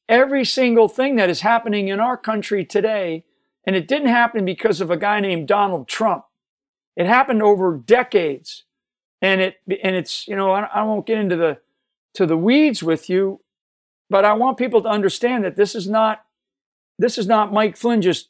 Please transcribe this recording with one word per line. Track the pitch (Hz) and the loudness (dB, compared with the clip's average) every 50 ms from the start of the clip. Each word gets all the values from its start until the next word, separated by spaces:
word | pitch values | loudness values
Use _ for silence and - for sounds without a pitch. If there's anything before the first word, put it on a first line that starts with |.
| _ - | _ 2
every | 226 247 269 269 277 277 247 | 4 4 4 2 2 -2 -2
single | - - 262 254 247 233 233 220 208 | -2 0 0 2 2 4 4 4 4
thing | - - 254 285 277 226 | 2 -2 -2 0 2 2
that | 196 180 | 2 2
is | 165 - | 0 0
happening | 190 214 233 233 233 226 208 208 196 190 | 0 0 0 0 0 -2 -2 -2 -2 -2
in | 196 202 | -2 -2
our | 226 254 254 | -2 -2 -2
country | 240 - 226 220 208 - - 208 196 175 | -4 -4 -6 -6 -4 -4 -4 -4 -4 -4
today. | - - 208 - 220 220 208 190 170 160 160 - _ _ _ _ _ _ _ - | -2 -2 -2 0 0 -2 -2 -4 -4 -6 -8 -10 _ _ _ _ _ _ _ -6
And | 185 190 | -4 -2
it | 185 156 - | -2 -2 -2
didn't | 269 294 294 247 | -4 -2 0 2
happen | 233 240 240 233 233 220 196 | 2 2 2 2 0 -2 -4
because | 185 185 - - 214 196 180 | -4 -4 -2 -2 -2 -2 -2
of | 190 160 | -2 -4
a | 175 156 | -4 -2
guy | 202 202 208 208 | 0 -2 -2 0
named | 196 196 180 165 151 - | -2 -2 -4 -4 0 0
Donald | 202 208 202 196 185 156 123 - | 0 2 2 0 -2 -6 -8 -8
Trump. | - - 220 220 180 135 - _ _ _ _ _ _ _ _ _ _ _ _ _ _ | -6 -4 -2 -2 -2 -4 -8 _ _ _ _ _ _ _ _ _ _ _ _ _ _
It | - 175 185 | -4 0 2
happened | 233 254 269 269 247 214 214 | 4 2 2 2 0 2 4
over | 208 208 185 190 180 165 | 4 4 4 2 -2 -2
decades. | 139 113 - 220 247 240 - - 196 170 151 139 127 _ - - - _ _ _ _ _ _ _ _ _ _ _ - | -4 0 2 2 2 2 2 0 0 0 0 -6 -8 _ -18 -20 -20 _ _ _ _ _ _ _ _ _ _ _ -4
And | - 190 190 190 | 0 0 2 2
it, | 185 190 - _ _ 190 196 - - | 0 -2 -4 _ _ -6 -6 -4 -2
and | 190 185 | -2 -2
it's, | 180 160 - - - - - | -2 -4 -6 -10 -12 -10 -8
you | 202 | -6
know, | 196 196 190 | -4 0 0
I, | 190 202 208 - - | 0 -2 -2 -4 -4
I | 202 214 | -4 -2
won't | 220 214 208 - | -2 -2 -4 -2
get | - 220 220 | -2 -2 -2
into | 208 190 180 | 0 -2 -2
the, | 165 170 156 143 - _ _ _ _ _ _ _ _ _ _ _ | 0 0 0 -2 -4 _ _ _ _ _ _ _ _ _ _ _
to | - 190 | -2 0
the | 156 160 160 | 0 0 0
weeds | 170 220 254 294 311 302 226 - 165 | 2 2 4 4 4 2 2 -2 -2
with | 165 165 156 - - | -2 -2 -2 -2 -2
you, | 180 190 196 190 196 - _ _ _ _ _ _ _ _ _ _ _ _ _ - | -2 0 0 -2 -4 -10 _ _ _ _ _ _ _ _ _ _ _ _ _ -2
but | 202 196 202 | 0 2 4
I | 208 214 | 4 2
want | 220 247 262 247 - | 2 0 0 0 -2
people | 247 247 226 220 - | -4 0 0 0 0
to | 220 | 0
understand | 208 208 196 190 - - - 247 254 240 202 | -2 0 0 -2 -2 0 -2 -2 -2 -2 -4
that | 180 - | -4 0
this | 190 208 190 - | 0 0 0 0
is | 226 180 196 | -8 -6 -2
not, | 214 220 220 220 214 - _ _ _ _ _ _ _ _ _ _ _ _ _ _ _ - | 0 0 0 0 -2 -4 _ _ _ _ _ _ _ _ _ _ _ _ _ _ _ -2
this | 214 240 - 247 | -2 -2 0 -2
is | 202 | 0
not | 185 226 214 - 202 | 2 2 2 2 0
Mike | 202 214 214 214 - | 0 0 0 0 -2
Flynn | - - 240 240 220 | -2 -2 0 0 2
just, | 170 185 160 - - _ | 2 0 0 -2 -4 _